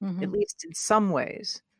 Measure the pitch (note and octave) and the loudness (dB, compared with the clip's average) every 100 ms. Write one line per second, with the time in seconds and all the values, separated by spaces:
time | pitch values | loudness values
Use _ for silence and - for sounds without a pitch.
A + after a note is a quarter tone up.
0 | G3 F3+ F#3+ G3+ G#4 - E3 E3 - G#3+ | -6 -2 -2 0 -2 -4 -10 -4 2 4
1 | G3 C#3+ B2 - G3+ - _ | 4 2 0 -4 -8 -10 _